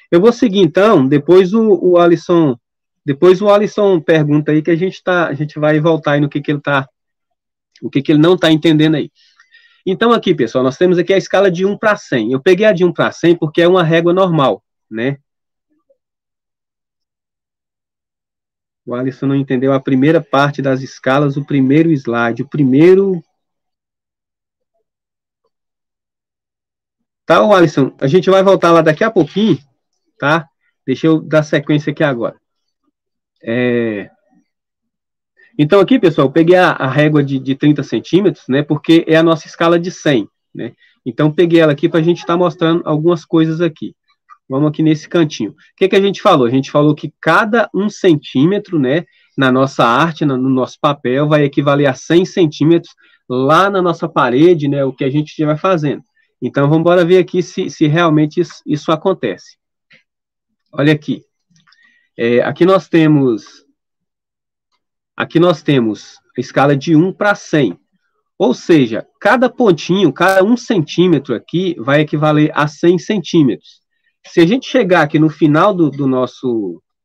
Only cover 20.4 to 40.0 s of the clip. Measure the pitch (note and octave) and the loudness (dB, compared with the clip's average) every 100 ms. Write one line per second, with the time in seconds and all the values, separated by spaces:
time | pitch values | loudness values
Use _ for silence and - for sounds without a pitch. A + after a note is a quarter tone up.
20.4 | C#3+ C#3+ C#3 C3 C3+ - - C3+ D3 C#3+ | -2 -2 -4 -4 -6 -10 -4 -2 -2 -4
21.4 | C#3+ C#3+ C3 D3 E3 D3 B2+ A#2 A#2 A#2 | -4 -2 2 2 2 -2 -2 -4 -2 -4
22.4 | A#2 D3+ C3+ C3 E3+ F#3 G3 F3+ - _ | -6 -2 0 4 4 4 2 -4 -10 _
23.4 | _ _ _ _ _ _ _ _ _ _ | _ _ _ _ _ _ _ _ _ _
24.4 | _ _ _ E5+ _ _ _ _ _ _ | _ _ _ _ _ _ _ _ _ _
25.4 | _ _ _ _ _ _ _ _ _ _ | _ _ _ _ _ _ _ _ _ _
26.4 | _ _ _ _ _ _ _ _ - E3+ | _ _ _ _ _ _ _ _ -2 0
27.4 | G#3+ G3 E3 - C3 - C3+ F3 F#3 F#3+ | 2 2 2 0 -4 -4 -2 0 2 2
28.4 | F#3+ F#3 E3+ E3+ D#3+ D#3 - G3+ D3 - | 2 2 2 2 2 0 -2 -2 -2 -2
29.4 | G#3+ D#3 _ _ _ _ _ - C#3 D#3+ | 0 -2 _ _ _ _ _ -8 -4 -4
30.4 | D3+ _ _ _ - B2+ D#3+ D#3+ - D3+ | -4 _ _ _ -8 -2 0 0 0 -2
31.4 | D3+ D#3 C#3+ D3+ D3 C#3+ D#3 B2 A2 - | 0 -2 -2 -4 -4 -4 -2 -2 -6 -10
32.4 | _ _ _ _ _ _ _ _ _ _ | _ _ _ _ _ _ _ _ _ _
33.4 | - A#2+ B2 A#2+ A#2 G#2 F2+ _ _ _ | -8 -4 -2 -2 -4 -6 -12 _ _ _
34.4 | _ _ _ _ _ _ _ _ _ _ | _ _ _ _ _ _ _ _ _ _
35.4 | _ - D3 G3+ F#3 C4 F3 D#3 C#3 E3 | _ -4 2 2 4 2 2 0 0 2
36.4 | E3 F3+ F3 C3 D#3+ C3+ D3+ D3+ C#3 C#3 | 4 4 2 0 -4 0 0 0 -2 -4
37.4 | C3 C3+ D3 D3 C3+ A2+ - E3+ G3+ - | -6 -2 0 0 -2 -8 -2 0 0 -2
38.4 | - C3 D3 D3 - E3 D#3+ D#3 E3 D#3+ | -4 -4 -2 -4 2 2 2 2 2 0
39.4 | - - E3+ E3+ F3 - | -6 -4 0 0 -2 -6